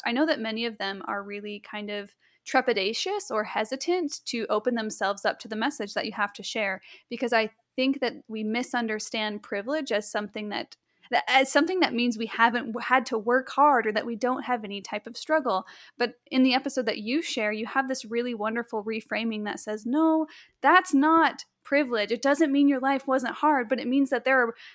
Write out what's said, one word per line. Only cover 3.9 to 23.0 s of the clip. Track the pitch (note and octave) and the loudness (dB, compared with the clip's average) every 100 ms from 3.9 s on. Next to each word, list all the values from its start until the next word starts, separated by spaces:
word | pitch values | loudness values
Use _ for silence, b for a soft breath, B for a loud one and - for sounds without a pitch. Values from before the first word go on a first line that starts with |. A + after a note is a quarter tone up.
| F4+ D4 - | 0 -2 -6
to | - A#3 A3 | -6 -6 -2
open | G#3+ B3 | 0 0
themselves | A#3 G#3+ - G3 G3 | -2 -4 -2 -2 0
up | G#3 - | -2 -4
to | G#3 | -6
the | |
message | G#3+ A#3+ - G#3 | -4 -4 -4 -4
that | - G#3+ | -4 -4
you | |
have | A3 G3+ | -4 -4
to | - | -6
share, | G3 A3+ G3+ F#3+ B B _ | -8 -4 -2 -4 B B _
because | A#3 A#3 | -4 0
I | A3+ A3 - _ - | 2 0 -4 _ 0
think | C4 C4+ | 0 2
that | A#3+ - - | -2 -4 -8
we | A3 | -6
misunderstand | G#3+ A#3 B3 B3 A3+ G#3+ - A3+ G#3+ G#3 | -2 -2 -2 -2 -2 -4 -4 -4 -4 -6
privilege | - G3+ G#3+ D#4 C#4+ | -6 -6 -2 -4 -2
as | G#3 G#3 | -2 -2
something | G#3+ G#3 G#3+ G#3 | -4 -6 -8 -8
that, | G#3 - - b b b | -8 -8 -14 b b b
that, | - - | -2 2
as | C4 C4+ | 4 4
something | D4 D#4+ F#4 | 4 2 2
that | C#4 | 0
means | A#3+ A#3+ A3 | 2 0 -2
we | A3+ | -4
haven't | - A#3 A#3 A#3 | 2 2 2 -4
w-, | A3+ | -8
had | - C4 A#3 | 2 2 2
to | A3+ | -2
work | G#3 B3 B3+ | 2 0 0
hard | - D4 B3+ A3 | 4 6 6 2
or | |
that | G#3 A#3 | -2 -4
we | A3+ | -2
don't | B3 B3+ | -2 -2
have | A#3+ B3 | -2 -4
any | G#3+ G3+ | -4 -10
type | F#3+ G#3 A3+ | -8 -10 -10
of | A#3+ | -12
struggle. | - D#4 C4 F#3+ B B B - | -2 0 2 -2 B B B -4
But | A#3+ - _ | -4 -4 _
in | C4 | 4
the | B3+ | 4
episode | B3+ C4+ C4 A3 | 4 0 -2 -2
that | G#3+ | -4
you | G#3+ C#4+ | -2 -2
share, | E4 - G#3+ | -2 -2 -2
you | G#3+ A3 | -2 -2
have | C4+ C4 | -2 -2
this | C4 | -4
really | G#3+ A#3 B3 | -4 -4 -2
wonderful | A3+ G#3+ A#3 A#3 A3 | -2 -2 -4 -4 -6
reframing | G3+ A3 - G#3+ A3+ G#3+ | -4 -6 -4 -4 -4 -4
that | G#3 G#3 | -6 -6
says, | - G#3+ | -6 -6
"No, | A3 C#4+ D#4+ D#4+ D#4 B B _ | -2 2 4 4 0 B B _
that's | C4+ F4+ F#4 | 6 6 6
not | C4+ D4+ E4 D4 - - _ | 4 6 6 4 0 -10 _
privilege. | - C#4 C4+ A#3 G3+ | 0 2 2 0 0
It | A#3 | 0
doesn't | C#4 C#4+ D#4 | 2 4 4
mean | C#4 C#4+ | 6 4
your | C4+ | 4
life | C4 C#4 | 2 0